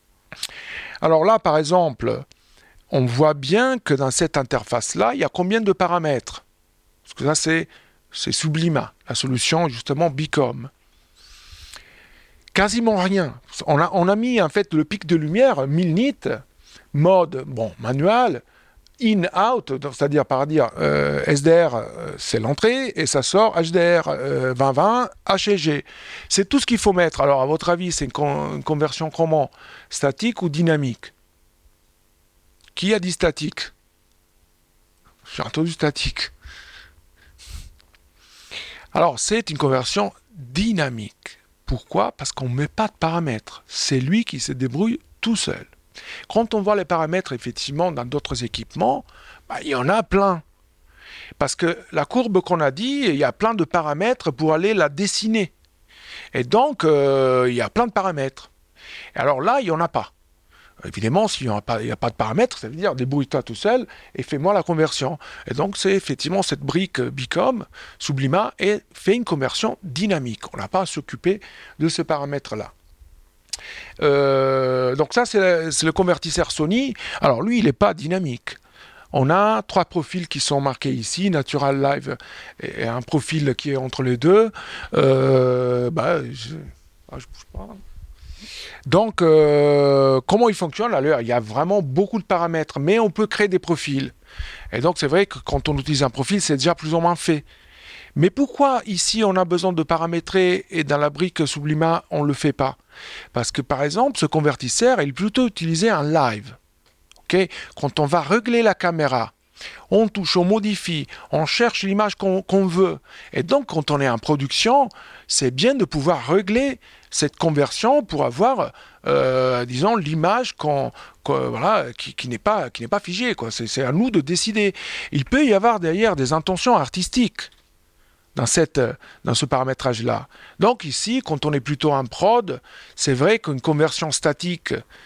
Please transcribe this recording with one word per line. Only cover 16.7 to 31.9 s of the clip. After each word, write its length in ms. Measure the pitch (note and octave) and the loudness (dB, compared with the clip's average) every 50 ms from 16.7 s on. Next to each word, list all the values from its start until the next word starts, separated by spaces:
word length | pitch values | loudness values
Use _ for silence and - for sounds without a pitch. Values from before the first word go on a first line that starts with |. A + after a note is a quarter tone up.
| - - - _ - | -20 -20 -20 _ 0
mode, 500 | C#3+ D3+ F3+ F#3+ F#3 F3 D3+ C#3 C3 C3 | 2 4 6 6 6 4 2 -2 -8 -10
bon, 260 | D3+ C3 A2+ A2+ G#2+ E2+ - | -8 -6 -6 -6 -6 -6 -8
manuel, 640 | A#2+ A2+ C3 C#3 D3 F#3+ A3 A#3+ B3+ A3+ D3 A#2+ - _ _ _ _ _ _ _ _ _ _ _ B3+ | -6 -4 -2 0 2 2 4 4 4 2 0 -2 -8 _ _ _ _ _ _ _ _ _ _ _ 0
in, 220 | A3 G#3+ G3 E3+ E3+ - F3 | 2 2 2 0 0 0 0
out, 340 | G3 A3+ B3+ A#3 - - C3+ | 2 2 2 -2 -2 -6 -8
donc, 200 | B2+ C#3 C#3+ B2 | -6 -6 -10 -4
c'est-à-dire 300 | - C#3+ C#3+ C#3+ D3 C3 | -2 -2 2 2 2 2
par 220 | - C#3 B2+ C#3 | 2 0 0 0
dire, 240 | D3 D#3 D#3 B2 A2+ - - | 0 2 2 2 2 0 -2
euh, 440 | - - D2 D2 - - D3 C#3+ C3+ | 0 0 2 2 2 0 0 0 0
S 160 | - D3 C#3+ C#3 | 0 0 2 4
D 240 | E3 E3 E3+ E3+ | 6 6 6 6
R, 80 | D3+ B2 | 4 0
euh, 380 | A2+ A2 A2+ A2+ A2+ A2+ - - | -2 -6 -6 -10 -12 -12 -12 -10
c'est 240 | - - - - A2+ | -10 -8 -4 -2 -2
l'entrée, 540 | A2 A#2 D3 - - A3 B3 C4+ C4+ A#3+ - | 0 -2 -2 2 2 2 2 2 -2 -4 -4
et 80 | - D#3+ | -4 -4
ça 160 | D3+ - C#3+ B2 | 0 0 0 -2
sort 320 | - - G3 A3 A3 - | 2 2 4 4 4 2
H 160 | E3+ E3 D#3+ | 0 -2 0
D 280 | E3+ F#3 E3+ E3+ F3 E3 | 2 2 4 4 4 2
R, 100 | D#3+ D3+ | 2 0
euh, 460 | D3 C3+ B2+ C#3 C#3+ C3+ B2+ C3 B2+ | -4 -4 -4 -4 -2 -2 -2 -2 0
vingt 180 | A#2+ C3+ C#3 C3 | 2 2 2 4
vingt, 380 | C3 E3+ G#3 A#3 B3 B3 - - - _ | 4 4 4 4 2 0 -4 -6 -10 _
H 240 | - G3 F#3+ - G3+ | -2 -2 0 2 0
L 80 | G#3 F#3 | 0 2
G. 260 | D3 D#3+ D3 C#3+ - - - - - - - - - - | 2 0 -2 -2 -4 -10 -18 -20 -18 -18 -18 -18 -8 -2
C'est 180 | - G3 G3 - | 0 0 0 2
tout 100 | - C#4 | 2 0
ce 60 | - | 2
qu'il 140 | - A#3+ G#3 | 2 0 2
faut 160 | - G#3 F#3+ | 2 2 4
mettre. 260 | F3+ F3 D#3+ - - | 4 2 2 2 2
Alors, 220 | C3+ C#3+ C#3+ C3+ C3 | 2 2 4 2 2
à 40 | |
votre 220 | C#3 D#3 D#3+ - E3+ | 0 0 -2 0 0
avis, 240 | F3 F3 F3+ F3+ D#3+ | 0 0 -2 -4 -4
c'est 140 | - D3+ | -4 -4
une 60 | C3 - | -6 -4
con-, 420 | - D3 C#3+ C#3+ D3 D3 D3 D3+ | -2 -2 -2 -2 -2 -4 -6 -8
une 100 | D3 C3 | -8 -4
conversion 460 | - D#3 D3 D3+ D3 - - D#3+ D#3 | -4 -2 0 0 -2 -2 -6 -8 -8
comment ? 400 | - - E3 D#3+ D#3 D#3 C3+ B2+ - - - - - - - _ | -2 -2 0 2 2 2 0 -2 -4 -16 -20 -20 -20 -20 -18 _
Statique 500 | - - - C#3 B2+ - G#3 A#3+ A#3 - | -6 -2 -2 -2 -2 0 -2 -4 -2 -2
ou 80 | F#3 E3+ | -4 -4
dynamique ? 640 | C#3+ D#3 F3 E3 D#3+ D3+ C#3+ B2+ A2+ - - - - _ _ _ _ _ _ _ _ _ _ _ _ _ _ _ | 0 0 2 2 2 2 0 -4 -6 -8 -12 -20 -20 _ _ _ _ _ _ _ _ _ _ _ _ _ _ _